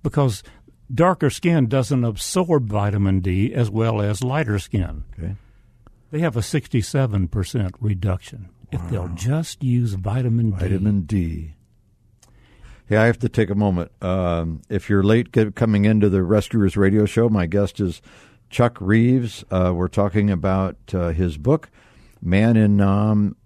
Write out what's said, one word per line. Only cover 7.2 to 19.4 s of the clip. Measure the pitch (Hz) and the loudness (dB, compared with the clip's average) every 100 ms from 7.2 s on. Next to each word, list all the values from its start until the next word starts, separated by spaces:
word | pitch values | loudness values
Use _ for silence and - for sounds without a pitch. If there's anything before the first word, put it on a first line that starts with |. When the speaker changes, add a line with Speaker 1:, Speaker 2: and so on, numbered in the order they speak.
| 92 | -2
Speaker 1:
percent | 110 90 127 95 - | -2 -4 -4 -6 -4
reduction | 107 95 95 92 - - 92 _ - | -4 -2 -2 -4 -8 -18 -18 _ -10
if | - 85 | -10 -6
they'll | 107 87 | -6 -6
Speaker 2:
Wow. | |
Speaker 1:
just | 85 104 147 160 - | -6 -2 -2 -4 -6
use | 131 123 117 | -2 0 0
vitamin | 95 92 120 123 117 113 | -2 -4 -2 0 0 0
D. | 92 | 0
Speaker 2:
Vitamin | 90 92 101 101 | -2 0 2 0
D. | 80 104 82 78 80 - _ _ _ _ _ _ _ _ _ - - - _ | 0 -2 -2 -6 -10 -16 _ _ _ _ _ _ _ _ _ -20 -20 -20 _
Hey, | 104 | 2
I | 113 | 4
have | 113 | 2
to | 117 | -2
take | - 104 | 0 0
a | |
moment. | 101 104 87 80 _ | 2 0 0 -4 _
Um, | 92 95 90 85 82 78 - | -4 -2 0 -2 -4 -8 -6
if | 101 - | -8 0
you're | 101 | 2
late | 98 113 123 | 4 2 2
get, | - 107 | 0 0
coming | - 113 104 | 0 0 2
into | 104 107 101 | 4 4 4
the | 95 | 2
Rescuers | 90 107 - 117 98 101 | 2 0 0 0 0 2
Radio | 98 104 104 | 2 4 2
Show, | - 117 | 2 2
my | 107 85 | 2 0
guest | 98 101 - | 0 -2 -2
is | 98 80 _ - - _ _ | -4 -4 _ -20 -20 _ _
Chuck | - 120 - | 0 0 0
Reeves. | 95 110 120 127 120 - | 2 4 4 2 -2 -10